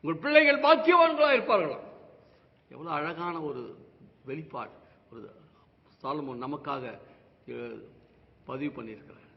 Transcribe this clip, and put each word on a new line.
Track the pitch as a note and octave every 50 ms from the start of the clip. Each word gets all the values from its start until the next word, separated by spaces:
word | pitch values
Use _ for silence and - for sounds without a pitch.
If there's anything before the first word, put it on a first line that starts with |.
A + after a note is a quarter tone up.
உங்கள் | - D#3 E3 D#3
பிள்ளைகள் | - C#4+ D4+ D4+ D#4 C#4+ C#4+ C4+
பாக்கியவான்களா | C#4+ C#4+ D#4+ - - D#4+ F4 E4+ E4 E4 D#4 D4 D4+ D4 C4+ A#3+
இருப்பார்களாம். | - - A3+ G3 E3 D3 B2+ - - - - - - - - - _ _ _ _ _ _ _ _ _ _
எவ்வளவு | - B2+ D#3 E3+ D#3
அழகான | D3 D3+ E3 E3 D#3+ F3 F3 E3+ E3
ஒரு | D#3 D3 C3+ B2+ A#2+ A2 E2+ F2 G2+ - _ _ - - _ _ _
வெளிப்பாடு, | B2+ C3+ D#3+ D#3 - - B2 A2+ G#2 - - - _ _ _ _ _
ஒரு | A#2 A#2 G2+ - - - - _ _ _ _ _ _ _ _ _ _ _
சாலமோன் | - C3+ C#3 D3+ C#3+ C3+ B2 A#2+ B2+
நமக்காக, | C3+ D3 C#3 C#3 D3 C#3 C3+ B2+ A#2 G#2 G2+ - - - _ _ _ _ _ _ -
அ, | A#2+ A#2+ A#2+ A#2 A2 A2 A2+ - - _ _ _ _ _ _ _ _ _ _
பதிவு | - B2+ C3+ C#3+ D3 C#3 B2
பண்ணியிருக்கிறார். | A2+ A2 G#2+ G2 - - - - - _ _